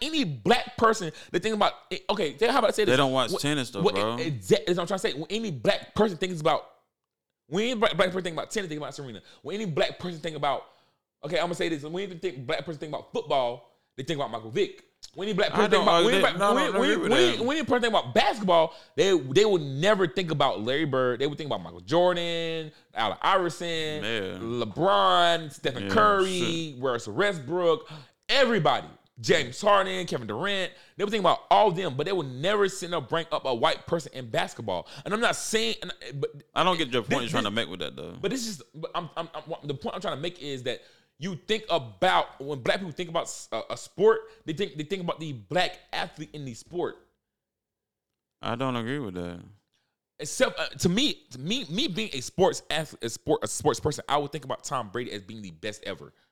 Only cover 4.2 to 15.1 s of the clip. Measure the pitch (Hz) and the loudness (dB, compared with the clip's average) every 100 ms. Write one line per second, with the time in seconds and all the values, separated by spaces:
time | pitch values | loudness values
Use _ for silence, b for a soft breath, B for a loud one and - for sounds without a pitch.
4.2 | 165 120 92 208 - 180 175 190 220 135 | -4 -4 2 2 2 -2 -2 -2 -2 -4
5.2 | 160 214 226 131 175 190 - - 220 165 | -6 -6 -4 -2 0 0 0 2 2 0
6.2 | 185 170 156 143 - _ _ _ _ _ | -4 0 2 0 -2 _ _ _ _ _
7.2 | _ _ - 175 233 226 220 160 185 185 | _ _ -6 -2 -2 0 0 2 0 0
8.2 | 175 156 98 220 185 151 135 143 135 104 | -4 -6 -6 -6 -6 -6 -10 -10 -12 -14
9.2 | - B 139 202 202 147 190 - 180 160 | -18 B -10 -6 -4 -2 -2 -4 -10 -8
10.2 | 165 151 143 120 - b b b _ _ | -8 -4 -2 -2 -6 b b b _ _
11.2 | 156 165 175 170 170 151 151 180 202 170 | -4 -2 -2 -2 -2 -4 -6 -8 -8 -6
12.2 | 185 135 123 156 160 147 156 143 - 165 | -8 -6 -6 -4 -6 -10 -8 -10 -6 -6
13.2 | 151 143 120 127 - _ _ - 135 147 | 0 0 0 -4 -12 _ _ -10 -6 -4
14.2 | 120 113 110 147 185 - _ _ - | -4 -6 -4 -2 -2 -4 _ _ -18